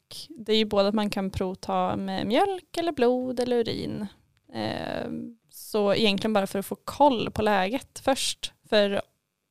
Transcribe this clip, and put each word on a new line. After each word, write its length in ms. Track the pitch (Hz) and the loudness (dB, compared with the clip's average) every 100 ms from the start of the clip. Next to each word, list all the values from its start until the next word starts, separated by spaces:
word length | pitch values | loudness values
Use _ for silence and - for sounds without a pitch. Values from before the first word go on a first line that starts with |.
| - - - | -20 -18 -16
det 240 | 311 220 | -8 2
är 40 | 220 | 2
ju 80 | 214 | 4
både 220 | 202 196 | 4 4
att 60 | 214 | 2
man 140 | 208 | 0
kan 200 | 202 190 | -2 -2
provta 640 | - 185 185 - 185 185 202 | -2 -4 -4 -2 0 0 -2
med 320 | 190 190 196 | -4 -4 0
mjölk 500 | 262 392 370 - - | 2 2 -2 -8 -4
eller 140 | 339 | -2
blod 480 | 302 240 254 254 247 | 2 2 2 -2 -4
eller 180 | 247 240 | 0 0
urin. 500 | 226 - - 220 208 - _ _ _ | 0 -4 -6 -6 -8 -12 _ _ _
Ehm, 840 | - 214 - - - - 233 240 233 _ | -6 -6 -4 -6 -6 -6 -8 -10 -16 _
så 420 | - - 214 202 | -20 -4 0 2
egentligen 400 | - 214 196 220 | 4 2 2 0
bara 140 | 208 196 | 0 0
för 120 | 202 | -4
att 60 | - | -6
få 100 | 208 | -8
koll 560 | - - 285 226 - | -4 4 4 4 -2
på 100 | - | 0
läget 600 | 214 202 190 262 - - | 2 2 0 -2 -8 -4
först. 500 | - 262 - - - _ - | 0 0 -2 -4 -10 _ 2
För, 320 | 214 202 202 - _ _ _ _ | 4 4 0 -4 _ _ _ _